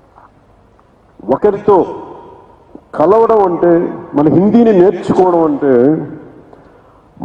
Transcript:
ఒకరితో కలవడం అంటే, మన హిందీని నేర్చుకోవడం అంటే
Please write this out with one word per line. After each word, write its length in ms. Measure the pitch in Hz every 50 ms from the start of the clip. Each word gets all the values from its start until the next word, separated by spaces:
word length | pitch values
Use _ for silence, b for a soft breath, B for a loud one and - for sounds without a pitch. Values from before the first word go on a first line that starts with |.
| _ _ _ - - _ _ _ _ _ _ _ _ _ _ _ _ _ _ _ _ _ _ - - 185 131
ఒకరితో 420 | - - 208 196 196 - 214 202 175 - - - - - - - - - - - - - - - _ _ _ - - _ _ - -
కలవడం 420 | 151 170 208 226 226 220 226 214 196 180
అంటే, 240 | 170 160 175 175 170 170 175 - - - - - -
మన 100 | 139 147 156 131
హిందీని 360 | 165 190 208 208 233 240 226 214 180
నేర్చుకోవడం 600 | 175 202 - - - - - - 185 185 175 170 160 156
అంటే 240 | 147 131 147 139 131 120 123 143 160 165 151 - - - - - - - b b b b b b b b b b b b b b _ -